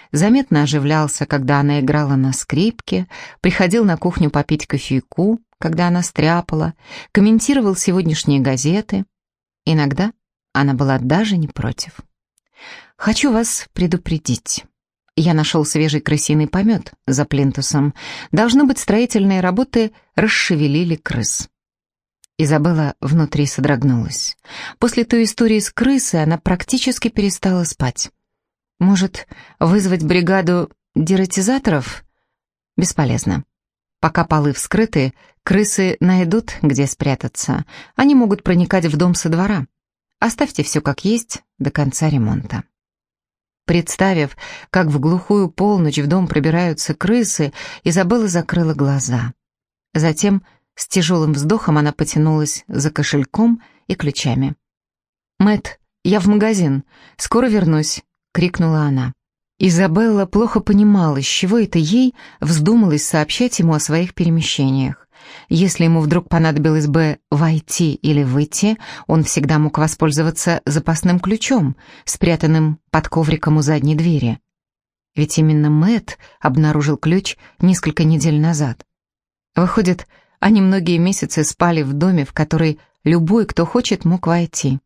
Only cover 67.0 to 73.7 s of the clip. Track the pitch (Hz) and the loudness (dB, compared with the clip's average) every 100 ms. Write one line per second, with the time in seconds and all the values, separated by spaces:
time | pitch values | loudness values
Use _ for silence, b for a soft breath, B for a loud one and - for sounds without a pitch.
67 | 156 - - 147 160 160 - - 160 - | 0 -2 -4 0 0 0 -4 -2 -2 0
68 | - 147 135 135 151 - 202 220 B B | 0 0 2 0 -2 0 -2 -2 B B
69 | B 160 147 - 147 151 151 - 156 - | B 0 2 0 0 2 0 0 -2 0
70 | 160 143 160 165 175 170 - 156 - 160 | -2 0 -2 -2 -2 -2 -2 -2 -2 0
71 | 180 175 185 220 - 180 139 - B B | 0 0 0 -2 0 0 0 -4 B B
72 | B - 165 160 156 160 156 156 _ 160 | B -2 0 2 2 2 2 -2 _ -2
73 | - 165 151 156 160 156 143 | -2 -2 0 0 2 2 2